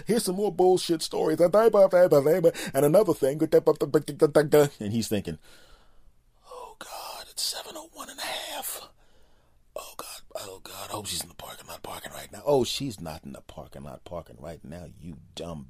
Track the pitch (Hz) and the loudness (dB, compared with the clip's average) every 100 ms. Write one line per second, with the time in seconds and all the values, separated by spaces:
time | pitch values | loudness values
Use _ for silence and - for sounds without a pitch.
0 | - 226 202 185 208 165 185 185 - 165 | -4 -2 -2 -2 -2 2 4 2 0 -4
1 | - - 170 156 175 202 226 202 190 180 | -4 -2 -2 2 4 6 6 6 6 6
2 | 180 151 139 180 165 - - 139 147 175 | 6 6 6 4 4 2 -2 2 4 6
3 | 214 156 131 151 156 160 160 151 151 151 | 4 2 0 0 2 4 4 2 2 0
4 | - 139 156 147 151 147 143 - 104 113 | -2 2 4 4 4 6 4 0 -4 -4
5 | 110 104 87 80 - - - _ _ _ | -2 -4 -4 -10 -14 -20 -20 _ _ _
6 | - _ _ _ - - - - - - | -20 _ _ _ -20 -18 -18 -18 -18 -14
7 | - - - - - - - 320 330 - | -14 -14 -14 -8 -6 -6 -12 -16 -18 -18
8 | 269 269 - - 311 285 - - - _ | -16 -10 -8 -8 -10 -10 -10 -12 -14 _
9 | _ _ _ _ _ _ _ - - - | _ _ _ _ _ _ _ -16 -16 -16
10 | - - - - 98 95 - 92 95 107 | -16 -18 -16 -14 -14 -16 -16 -16 -12 -10
11 | 101 170 87 - - - - - - - | -8 -8 -10 -14 -18 -18 -18 -16 -14 -14
12 | - 73 - 101 120 143 117 - 139 95 | -14 -16 -16 -8 0 2 0 -4 -8 -10
13 | 85 76 69 65 - - 65 69 69 64 | -12 -14 -14 -18 -18 -18 -18 -16 -16 -18
14 | - 85 78 58 73 80 64 82 82 - | -14 -14 -14 -16 -16 -16 -16 -16 -18 -18
15 | 82 71 - - 82 80 | -18 -18 -18 -14 -12 -12